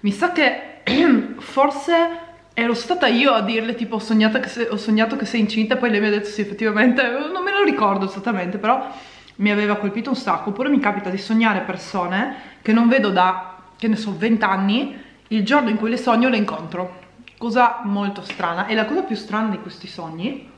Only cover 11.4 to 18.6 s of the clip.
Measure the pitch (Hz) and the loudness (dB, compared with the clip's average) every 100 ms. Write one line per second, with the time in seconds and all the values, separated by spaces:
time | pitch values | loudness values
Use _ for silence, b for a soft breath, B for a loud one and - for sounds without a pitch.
11.4 | 226 196 185 175 - 190 180 190 269 B | 2 2 -4 -8 -6 -4 -2 -2 -2 B
12.4 | B B - 220 233 269 208 185 185 190 | B B 2 4 6 4 4 4 4 2
13.4 | - - - _ 226 208 214 175 220 220 | -8 -16 -20 _ -2 0 -2 -2 0 2
14.4 | 208 190 196 220 285 B B B _ 220 | 2 2 2 0 -2 B B B _ -2
15.4 | 202 285 233 214 220 240 254 226 254 226 | 2 2 2 0 0 -2 2 2 4 2
16.4 | 208 156 165 180 180 - - - - _ | 0 -4 -8 -8 -8 -10 -20 -20 -20 _
17.4 | 233 226 240 - 208 202 202 196 - - | -2 2 2 2 -4 -2 -2 -6 -12 -6
18.4 | 175 175 | -4 -2